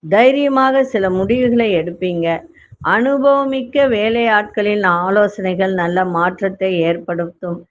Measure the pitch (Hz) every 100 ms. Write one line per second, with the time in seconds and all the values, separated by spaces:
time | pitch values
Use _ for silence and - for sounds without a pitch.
0 | 160 196 254 277 285 269 262 269 262 220
1 | 190 185 196 247 254 240 226 180 165 175
2 | 185 175 165 165 - - _ - - 196
3 | 254 277 277 277 269 269 247 285 277 220
4 | 214 226 233 214 208 - 208 208 196 175
5 | 180 196 208 202 185 180 190 190 170 180
6 | 185 170 175 185 196 190 190 180 165 170
7 | 170 170 170 175 180 175 -